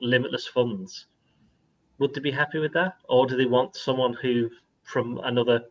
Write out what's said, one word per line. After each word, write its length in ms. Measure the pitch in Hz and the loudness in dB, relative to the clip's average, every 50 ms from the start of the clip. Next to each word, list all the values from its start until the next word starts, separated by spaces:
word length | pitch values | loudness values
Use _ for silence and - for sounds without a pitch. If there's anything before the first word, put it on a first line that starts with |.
limitless 440 | 127 120 127 123 131 139 127 123 - | 0 2 2 2 2 0 -4 -8 -8
funds. 600 | - - 127 120 120 107 95 92 - - - - _ _ _ _ _ _ _ _ _ _ _ _ _ _ _ _ _ _ - | -2 0 0 0 0 -2 -8 -10 -12 -14 -18 -20 _ _ _ _ _ _ _ _ _ _ _ _ _ _ _ _ _ _ -2
Would 160 | 139 139 - | -2 -2 -2
they 60 | 151 | -4
be 100 | 139 143 | -4 -2
happy 280 | 127 139 151 - - 156 | 0 0 -2 -2 -2 -4
with 160 | 151 151 - | -4 -2 0
that? 220 | 165 180 185 - _ _ - | 0 -2 -2 -4 _ _ 2
Or 180 | 131 127 131 | 4 4 4
do 100 | 123 131 | 4 2
they 100 | 127 131 | 0 2
want 300 | 120 123 123 127 - - | 4 4 2 2 0 -6
someone 360 | - - 143 127 131 127 120 120 | -6 -4 -2 0 0 0 0 -2
who 360 | - - 127 120 120 117 117 - - _ _ _ _ | -2 -2 0 2 2 0 -2 -4 -12 _ _ _ _
from 380 | _ - - 131 117 120 120 - - | _ -4 -4 -4 -2 -2 -6 -6 -4
another, 380 | 127 120 123 117 123 120 113 117 - | -2 0 2 4 4 2 2 0 -6